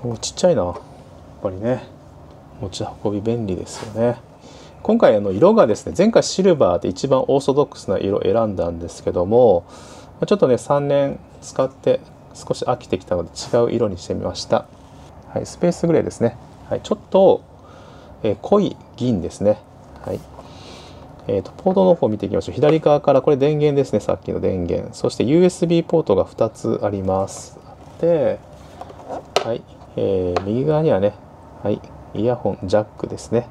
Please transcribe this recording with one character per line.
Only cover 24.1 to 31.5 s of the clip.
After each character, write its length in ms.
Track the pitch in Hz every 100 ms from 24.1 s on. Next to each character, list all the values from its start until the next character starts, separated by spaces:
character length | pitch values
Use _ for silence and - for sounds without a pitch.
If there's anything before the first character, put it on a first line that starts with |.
っ 80 | 90
き 100 | -
の 80 | 90
電 240 | 92 95
源。 300 | 87 82 -
そ 160 | - 123
し 60 | -
て 80 |
ユ 180 | 107 160
ー 40 | 180
エ 40 |
ス 180 | - 175
ビ 140 | 170
ー 40 | 165
ポ 140 | 165
ー 40 |
ト 120 | 151 95
が 80 | 85
二 240 | - 110
つ 300 | - 113 113
あ 60 | 107
り 140 | 101
ま 240 | 95 95 98
す。 320 | - - - - - - -
で、 380 | 165 170 120 98 - - - - - - - - - -
は 100 | -
い。 80 | 117 - - - -
え 400 | 107 95 90 90
ー、 60 |
右 200 | 95 113
側 200 | 143 151
に 80 | 160
は 80 | 98
ね、 140 | 101 - - - -